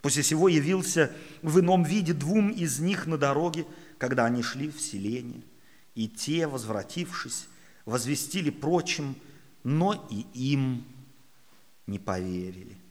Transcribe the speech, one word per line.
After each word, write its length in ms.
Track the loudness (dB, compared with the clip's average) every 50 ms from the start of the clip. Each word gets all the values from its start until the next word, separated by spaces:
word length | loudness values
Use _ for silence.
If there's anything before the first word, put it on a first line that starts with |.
| 0
После 200 | 0 0 2 2
сего 260 | 2 4 6 6 8
явился 640 | 6 6 4 4 2 2 0 0 4 4 4 2 2 -8 -16 -18 -18 -6 -4
в 160 | 4 6 6
ином 240 | 6 8 6 6 6
виде 300 | 4 2 2 2 2 0
двум 380 | 0 0 2 4 4 4 4
из 280 | 2 0 -2 -2 0 0
них 300 | 0 0 0 0 -2 -2
на 100 | 0 2
дороге, 480 | 2 2 2 2 2 0 0 -2 -6 -8 -10 -18 -20 -20 -8 -6
когда 280 | -2 0 2 2 4
они 140 | 4 2 0
шли 300 | 0 -2 -4 -6 -6 -8
в 100 | -6 -8
селение. 640 | -8 -8 -6 -6 -4 -4 -4 -4 -8 -10 -12 -14 -16 -20 -20 -20 -20 -20 -20 -20 -20 -14 -6
И 100 | -4 -4
те, 400 | -4 -4 -8 -4 -2 0 0 0
возвратившись, 1000 | -2 -4 -6 -6 -4 -4 -4 -4 -6 -6 -8 -8 -6 -6 -8 -8 -6 -8 -8 -10 -12 -18 -20 -20 -20 -20 -16 -8
возвестили 640 | -4 -2 -2 0 0 -2 -2 -4 -4 -4 -2 -2 -2
прочим, 680 | -2 -2 -2 0 2 2 2 0 -4 -4 -4 -6 -6 -10 -12 -20 -20 -20 -20 -20 -20 -8 -2
но 420 | 0 2 2 2 2 0 -2 -6 -8
и 160 | -8 -8 -8 -10 -8
им 520 | -4 0 0 2 2 2 0 -2 -4 -8 -14 -20 -20 -20 -20 -20 -20 -20 -20 -20 -20 -20 -20 -20 -20 -20 -20 -20 -18 -10 -8
не 100 | -8 -6
поверили. 800 | -4 -4 -4 -4 -2 -4 -4 -4 -6 -6 -10 -12 -16 -18 -18 -20 -20 -20